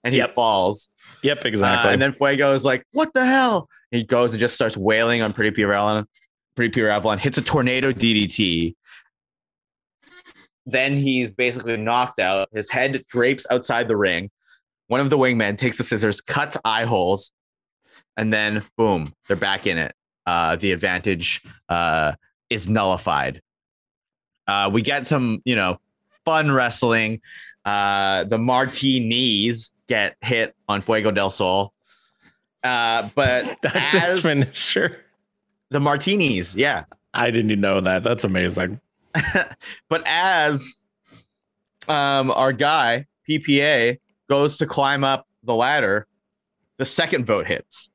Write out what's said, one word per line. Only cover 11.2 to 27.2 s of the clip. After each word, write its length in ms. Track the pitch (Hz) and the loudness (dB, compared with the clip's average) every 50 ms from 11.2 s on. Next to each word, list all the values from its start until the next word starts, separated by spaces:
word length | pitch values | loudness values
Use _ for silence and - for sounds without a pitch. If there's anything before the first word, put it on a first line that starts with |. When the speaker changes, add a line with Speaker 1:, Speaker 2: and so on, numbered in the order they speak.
| 123 110 98 | -2 -2 -2
Speaker 1:
basically 420 | - 123 123 117 127 - 117 117 | -2 -2 -2 -2 -4 -4 -4 -4
knocked 420 | 107 107 113 120 123 123 123 - - | -2 -2 0 0 0 0 -2 -2 -2
out. 300 | 95 92 98 98 98 _ 110 | 0 0 0 0 -2 _ -6
His 160 | 110 104 - | -8 -6 -4
head 320 | - 127 127 139 135 131 - | -2 -2 -2 -2 -2 -6 -8
drapes 380 | _ - 123 120 127 139 131 - - | _ -2 0 2 2 0 -2 -2 -2
outside 360 | 123 123 123 - 127 117 120 | -2 -2 0 -2 -2 -2 0
the 100 | 113 113 | 0 0
ring. 320 | 101 101 92 87 85 98 101 _ _ _ _ _ _ _ _ _ _ _ | 2 2 2 0 -2 -4 -10 _ _ _ _ _ _ _ _ _ _ _
One 120 | _ 117 131 | _ -2 0
of 100 | 139 135 | 2 2
the 80 | 151 | 2
wingmen 400 | 139 131 127 123 113 110 101 104 | 4 4 2 2 2 0 0 -2
takes 200 | 101 127 123 - | -2 -2 -2 -2
the 60 | - 113 | -2 -2
scissors, 380 | - 120 104 110 107 101 - | -2 -2 0 0 0 -2 -2
cuts 360 | _ - - 143 147 147 - - - | _ -4 -4 -4 -4 -4 -6 -4 -2
eye 220 | 113 107 113 117 | 0 0 0 0
holes, 460 | 113 117 95 87 90 101 98 - - _ _ _ _ _ _ _ _ _ _ _ _ _ - _ _ _ | 0 0 0 0 0 0 -2 -4 -12 _ _ _ _ _ _ _ _ _ _ _ _ _ -20 _ _ _
and 180 | - 110 110 110 | -6 -2 0 0
then 300 | 107 107 107 107 107 101 - _ | 0 0 0 -2 -4 -6 -8 _
boom, 360 | - 113 107 98 85 76 71 - _ _ | 0 0 0 0 -2 -4 -8 -12 _ _
they're 80 | - 104 | -4 -4
back 300 | 87 101 98 98 95 - | -2 0 -2 -4 -2 -2
in 100 | 101 85 | -2 -2
it. 160 | 82 78 62 - _ _ _ _ _ _ | -2 -4 -4 -8 _ _ _ _ _ _
Uh, 300 | - 87 85 85 80 82 | -2 0 0 0 0 -2
the 160 | 85 101 98 | 0 0 -2
advantage, 680 | 90 82 92 95 90 87 80 104 95 82 82 - - - _ - - _ _ | -2 0 -2 -4 -4 -2 -2 -2 -2 -2 -2 -6 -6 -6 _ -18 -20 _ _
uh, 460 | - 82 85 85 82 78 80 78 76 78 - _ _ _ _ _ _ | -4 -2 0 0 0 0 0 0 -2 -2 -6 _ _ _ _ _ _
is 200 | 117 107 87 92 | -6 -4 -2 0
nullified. 720 | 110 110 101 95 92 87 - 90 80 69 65 67 67 - _ _ _ _ _ _ _ _ _ _ _ _ _ _ _ _ _ _ _ _ _ | 0 0 2 0 -2 -2 -2 -2 -2 -2 -2 -4 -6 -10 _ _ _ _ _ _ _ _ _ _ _ _ _ _ _ _ _ _ _ _ _
Uh, 220 | - 98 101 98 101 | -4 -2 0 0 0
we 100 | 98 117 | 0 0
get 240 | 110 143 139 143 127 | 0 0 -2 -2 0
some, 360 | - 156 139 127 117 110 - _ | 0 0 0 0 -2 -4 -4 _
you 120 | 127 123 | -2 0
know, 240 | 107 95 92 90 - _ _ _ _ _ _ _ _ _ | 0 0 -2 -2 -6 _ _ _ _ _ _ _ _ _
fun 280 | 165 160 156 156 147 | 0 0 2 2 2
wrestling. 680 | 139 131 123 117 113 - - 120 113 113 110 110 113 110 | 2 2 2 2 0 0 2 2 2 2 2 0 -4 -8